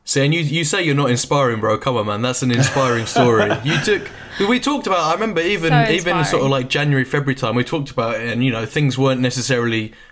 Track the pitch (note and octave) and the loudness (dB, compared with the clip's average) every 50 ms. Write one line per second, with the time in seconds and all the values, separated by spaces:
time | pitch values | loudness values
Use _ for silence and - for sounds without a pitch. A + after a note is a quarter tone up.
0 | _ - - C3+ C#3 C#3+ E3 E3+ D#3+ C#3+ D#3 E3+ D#3+ C#3+ G3+ G3 F3 D3+ C#3 C#3+ | _ -4 0 0 2 2 0 0 0 -2 -2 -2 -2 0 -2 0 0 0 0 2
1 | C#3+ B2 B2 A#2 - - D#3 C#3+ C3+ A#2+ A#2 G#2+ G#2+ A2 G#2+ G#2+ - C#3 B2 A2 | 2 2 0 0 0 0 2 2 2 2 0 0 0 0 0 0 -2 -2 -2 0
2 | G#2 G#2+ G#2 G#2 A#2+ B2+ B2 - C3+ B2 A#2+ A#2+ C#3 - - C#3 C3 B2 A#2+ A#2 | -2 -2 -2 -2 -2 -2 -2 -2 0 0 2 2 2 2 2 0 0 2 0 -2
3 | A2+ - - - B2 A#2+ A2+ G#2+ G#2 - - - A2+ D3 - - - - G4+ - | -2 -2 0 2 4 4 4 4 4 2 0 -2 -2 -2 -2 0 0 0 0 0
4 | - - - - - - - - G3 G#3 B3 B3 - C#4 D4 C4+ - G3+ F#3+ F3 | -2 -8 -14 -18 -18 -12 -4 -2 0 2 2 2 2 0 -2 -2 -2 0 0 0
5 | D#3 D#3 E3+ F#3+ A3 A3 F3+ E3 E3+ F#3+ G#3 F3+ E3 D#3+ D3+ D3 C#3+ - E3 F#3+ | 2 0 0 0 -2 -2 -2 -2 0 0 0 0 0 2 4 4 4 2 0 0
6 | E3 - F#3+ F3 - - - - C3 C3+ C#3 C3 B2 B2+ - C#3+ D3 D3 C#3 C3 | 0 0 0 0 0 2 2 2 2 2 0 0 -2 -2 -2 0 2 2 2 2
7 | B2 - - C#3+ C#3 C#3+ - - B2+ A2 A2 B2 B2 - E3+ D#3 C#3+ - - B2 | 2 0 -2 -2 0 -2 -2 -2 -2 0 0 0 -2 -2 -4 -4 -6 -4 -4 -4
8 | A#2 A2+ A2 A2 A#2 A#2 A2 A#2 C3 C3 A2 A2 A2+ A2 - D#3 D3 C3+ A#2 B2+ | -2 -2 -4 -4 -4 -4 -2 0 0 0 0 -2 -4 -4 -2 0 0 0 2 2
9 | C3+ C3+ C3 B2 B2+ B2 - B2+ A#2 - C3 A#2+ A#2 A#2 A2+ A2+ G#2+ A2 - - | 2 2 2 2 0 0 0 -2 0 0 0 0 2 0 0 -2 -4 -6 -10 -16
10 | - - | -20 -20